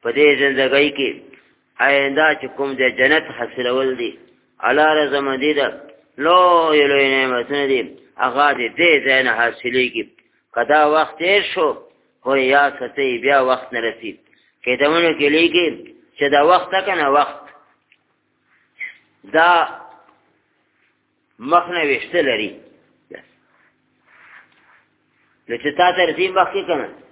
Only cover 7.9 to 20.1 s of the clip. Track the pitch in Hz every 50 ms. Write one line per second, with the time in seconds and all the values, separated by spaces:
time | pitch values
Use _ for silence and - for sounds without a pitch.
7.9 | - - _ _ _ - - 127 117 135 147 147 139 123 120 113 - - 165 175
8.9 | 160 139 120 131 135 131 131 127 113 110 117 117 110 - - 123 120 127 127 123
9.9 | - 117 104 - _ _ _ _ _ _ _ _ _ 117 120 117 147 156 151 147
10.9 | 151 156 185 - - - 160 180 196 202 185 - - 185 165 147 123 - - -
11.9 | _ _ _ _ _ _ _ 123 135 139 131 131 135 143 143 139 139 - 127 120
12.9 | - - 139 131 123 117 113 135 143 135 131 127 131 123 - - - 120 113 113
13.9 | 107 - - 107 87 - _ _ _ _ _ _ _ _ _ 123 127 123 139 147
14.9 | 160 170 170 165 151 127 143 147 147 160 165 170 156 175 175 156 120 - - -
15.9 | - _ _ _ _ - 143 143 135 143 147 160 180 180 180 - 185 190 190 202
16.9 | 190 170 151 139 135 147 143 - - - - - - - _ _ _ _ _ _
17.9 | _ _ _ _ _ _ _ _ _ _ _ _ _ _ _ _ _ _ - -
18.9 | - _ _ _ _ _ _ - - 156 165 175 180 170 165 - - - - -
19.9 | - - _ _